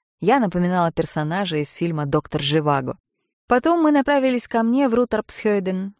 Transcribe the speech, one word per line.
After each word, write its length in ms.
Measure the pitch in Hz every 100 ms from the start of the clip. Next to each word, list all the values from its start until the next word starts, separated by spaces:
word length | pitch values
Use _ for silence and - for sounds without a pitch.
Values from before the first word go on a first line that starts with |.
| _ _
Я 200 | 175 269
напоминала 520 | 208 175 175 180 170
персонажа 640 | 165 156 - 151 180 196 151
из 160 | 147
фильма 320 | - 170 156 143
"Доктор 360 | 151 - 143
Живаго". 560 | 143 156 147 139 127 - _ _ _ _ -
Потом 340 | 247 311 339
мы 100 | 302
направились 560 | 294 269 285 262 247 -
ко 160 | 233
мне 240 | 226 254 277
в 60 |
Руторпсхейден, 1000 | 226 240 220 - - 214 208 185 185 196 -